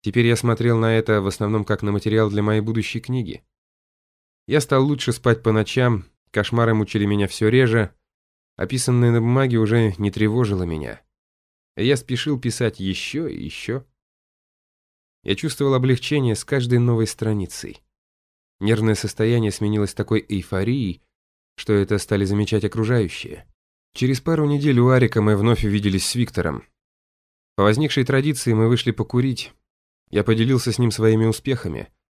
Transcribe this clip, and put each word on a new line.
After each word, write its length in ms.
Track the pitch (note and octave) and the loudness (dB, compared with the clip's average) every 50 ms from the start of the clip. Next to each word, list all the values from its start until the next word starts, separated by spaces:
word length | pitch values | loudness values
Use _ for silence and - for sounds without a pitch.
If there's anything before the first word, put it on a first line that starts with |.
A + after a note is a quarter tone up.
Теперь 240 | - G#2 - A#2+ A#2 | -6 0 0 2 4
я 100 | A#2 A#2 | 4 2
смотрел 420 | - - A#2+ A2+ G#2+ A2+ A#2+ A#2 A2+ | 2 2 0 0 2 2 2 2 2
на 200 | A2+ A2+ A2+ A2 | 2 2 2 2
это 240 | A2 A2 A2 G#2+ | 2 2 0 2
в 40 | F#2+ G2 | 0 -2
основном 360 | - - G#2+ G#2 A2 G#2+ G2+ | -2 -2 -2 -2 0 -2 -2
как 180 | - G#2+ - | -2 -4 -2
на 100 | - G#2 | -2 -2
материал 360 | G2+ G2+ - A2 G#2+ A2 A2 G#2 | -2 -2 -2 0 2 2 2 2
для 140 | G2+ G#2 | 0 0
моей 180 | G#2 G#2+ G#2+ G#2+ | 0 2 0 0
будущей 400 | G#2 A2+ A2+ A#2 G#2 - - A2+ | 0 -2 -4 -4 -4 -4 -8 -10
книги. 420 | - - B2+ B2+ A2 E2 - - _ _ _ _ _ _ _ _ _ _ _ _ _ _ _ _ _ _ _ _ _ - | -6 -4 -6 -4 -4 -6 -10 -14 _ _ _ _ _ _ _ _ _ _ _ _ _ _ _ _ _ _ _ _ _ -2
Я 120 | B2 D#3 | -2 -2
стал 240 | - - C#3 C3 C3+ | 0 2 2 2 2
лучше 280 | D3 D3 C3 - - | 2 0 -2 -2 -4
спать 300 | A#2 - - B2 A#2 A2+ | -4 0 2 0 0 2
по 100 | - A#2 | 2 0
ночам, 520 | A2 A2 G#2 - - C3 B2+ B2 A#2 F#2+ F2 _ _ _ _ _ | 2 2 0 0 0 0 2 2 0 0 -4 _ _ _ _ _
кошмары 420 | - G#2 G2+ - A#2+ A#2 A#2 A2+ A2+ | -2 -2 -2 0 0 0 2 2 2
мучили 300 | G#2+ G#2 - - A2 G2+ | 0 0 0 0 0 0
меня 240 | G2+ G#2 G2+ G2+ F#2+ | 2 2 0 0 -2
всё 200 | - - A2 G#2+ | -2 0 0 4
реже, 460 | A#2 B2+ C3 A#2 A2 A#2 G#2 - _ _ _ _ _ _ _ _ _ _ _ _ _ | 4 4 4 4 2 2 0 -2 _ _ _ _ _ _ _ _ _ _ _ _ _
описанное 560 | - F#2+ F#2+ C3 B2+ - - B2 A#2+ A#2+ A#2+ | -8 -6 -4 -4 -2 0 2 2 4 4 4
на 80 | A#2 A#2 | 4 2
бумаге 380 | A2+ A#2+ B2 C3+ C3+ B2+ A#2+ A2+ | 2 2 2 2 2 2 2 2
уже 360 | A2 G#2 A2+ A#2+ A2+ G#2+ F2+ F2 | 2 2 2 2 2 2 0 0
не 120 | G2+ G2+ | -4 -2
тревожило 540 | F#2+ - G#2+ G#2+ G#2+ B2 B2 G#2 G2+ F#2 F2+ | 0 0 0 2 2 0 0 0 0 -2 -2
меня. 360 | E2+ D#2+ D#2 C#2+ A#1 A1+ - _ _ _ _ _ _ _ _ _ _ _ _ _ _ _ | -4 -4 -6 -6 -10 -12 -16 _ _ _ _ _ _ _ _ _ _ _ _ _ _ _
Я 200 | - G#2 B2+ C#3+ | -2 0 0 0
спешил 440 | B2+ - - C3 A#2+ - D#3 D3 B2 | 0 -2 -6 -6 -4 -2 -4 -4 -2
писать 400 | B2+ A#2+ - - B2 A2 - - | -4 -6 -4 -2 -4 -4 -4 -4
ещё 480 | F#2+ F#2+ F#2 - - - - D3 E3+ D3 | -6 -4 -4 -4 -6 -8 -8 -6 -6 -6
и 120 | - G1+ | -8 -10
ещё. 440 | - D#2+ - - - - A#2 C3+ C3 _ _ _ _ _ _ _ _ _ _ _ _ _ _ _ _ _ _ _ _ _ _ _ _ _ _ _ | -10 -12 -12 -10 -8 -6 -6 -6 -8 _ _ _ _ _ _ _ _ _ _ _ _ _ _ _ _ _ _ _ _ _ _ _ _ _ _ _
Я 140 | _ - G2+ | _ -6 -4
чувствовал 380 | - - D#3 - - C#3+ C#3 C3+ | -4 -4 -8 -4 -2 -2 0 0
облегчение 600 | B2+ B2+ C3 B2+ A#2+ - - D3+ D3 C3 A#2+ G#2+ | 2 2 2 0 0 -2 -2 -2 0 0 0 -2
с 100 | - - | -4 -4
каждой 360 | - C#3 C3+ B2 A#2+ B2 A#2+ | -4 -4 -4 0 0 2 2
новой 260 | A#2+ B2 A#2 A2+ A2+ | 2 2 2 0 0
страницей. 720 | G#2+ - - A2+ A2 G#2+ G#2 F#2 - - - - - - - _ _ _ _ _ _ _ _ _ _ _ _ _ _ _ _ | -2 -4 -6 -4 -4 -4 -4 -6 -8 -10 -14 -14 -16 -18 -20 _ _ _ _ _ _ _ _ _ _ _ _ _ _ _ _
Нервное 380 | G2 G#2+ A2+ G#2+ A2 A2 G#2+ | 0 0 0 2 2 0 0
состояние 560 | - - G2 - - A2 A2+ A#2+ A#2+ A2+ G#2 | 0 -2 -8 -4 -2 0 2 2 2 0 -2
сменилось 420 | G2 - G#2+ G#2 G#2+ G#2+ G2+ F#2+ - | -2 -2 -2 -2 0 0 -2 -2 -4
такой 300 | - - - A2+ G#2+ - - | -8 -4 -2 -2 -2 -2 -2
эйфорией, 760 | G2+ F#2+ E2+ - - F#2 G2 A2+ B2+ C#3 A#2 F#2 - - _ _ _ _ _ _ _ _ _ _ _ | -6 -6 -4 -4 -4 -2 -2 0 -2 -2 -4 -6 -6 -10 _ _ _ _ _ _ _ _ _ _ _
что 160 | - - - | -12 -2 0
это 260 | G#2+ G2+ G2 - G#2 G2+ | 0 0 2 0 -2 -4
стали 260 | - - G#2+ G2 G2 | -2 -2 0 0 0
замечать 400 | F#2 G2+ G#2 G#2 - A2+ G#2+ G2 | 0 0 -2 0 0 0 -2 -2
окружающие. 840 | G2+ - A#2 A2 A2 B2+ A#2+ G#2+ D#2+ - - - - - - - _ _ _ _ _ _ _ _ _ _ | -2 -2 -2 -2 0 2 0 0 -2 -6 -12 -14 -14 -16 -18 -18 _ _ _ _ _ _ _ _ _ _
Через 260 | - B2+ B2+ C3+ B2+ | -2 -2 0 0 -2
пару 240 | - E3+ E3 D#3 D3+ | -2 -2 0 0 2
недель 340 | C#3+ D3 C#3+ C#3+ D3+ C3+ A#2+ | 0 0 0 2 2 4 4
у 80 | A#2+ B2+ | 4 6
Арика 340 | C3 B2+ B2+ - - A2+ | 6 4 4 2 2 2
мы 140 | G#2 G#2+ G#2+ | 2 2 2
вновь 280 | G2 G#2 A#2 A#2 - - | 2 2 2 2 2 0
увиделись 420 | G#2 G2+ G#2 G2+ G2+ F#2+ F#2 - | 0 0 0 0 0 0 0 -2
с 100 | - - | -2 -2
Виктором. 480 | A#2+ A#2+ - - F#2+ E2 D#2+ C#2 A1+ - _ _ _ _ _ _ _ _ _ _ _ _ _ _ _ _ _ _ | -2 -4 -2 -2 -4 -4 -4 -4 -6 -12 _ _ _ _ _ _ _ _ _ _ _ _ _ _ _ _ _ _
По 80 | - | 2
возникшей 420 | G2 G#2 G#2+ B2+ D#3 D3 - C#3 B2 | 2 2 4 2 0 0 0 0 0
традиции 480 | - C#3 C3+ C#3 D3+ C#3+ - - B2 | 2 0 0 2 0 -2 -2 -2 0
мы 160 | A2+ G#2+ A2 A2+ | 2 2 4 2
вышли 220 | B2 A2+ - A#2+ | 2 2 0 -2
покурить. 640 | G#2+ - A2+ - - B2 B2+ C3+ B2 - - - _ _ _ _ _ _ _ _ _ _ _ _ | -2 -2 -6 -2 0 0 0 0 -2 -6 -10 -14 _ _ _ _ _ _ _ _ _ _ _ _
Я 140 | - G#2 G2+ | -2 -2 2
поделился 480 | - A2+ A2 A2+ B2+ C3+ A#2+ - B2 | 2 2 2 2 2 2 0 0 -2
с 60 | A2 - | 0 0
ним 120 | B2 A#2 | 0 0
своими 360 | G#2+ - A2 A2 A2 A2 A2 | 0 2 2 4 4 4 2
успехами. 680 | A2+ A2 - _ C3+ C3 B2+ - F2+ D2 A1 G1+ _ _ _ _ _ _ _ | 0 0 -2 _ -4 -4 -4 -4 -8 -8 -8 -10 _ _ _ _ _ _ _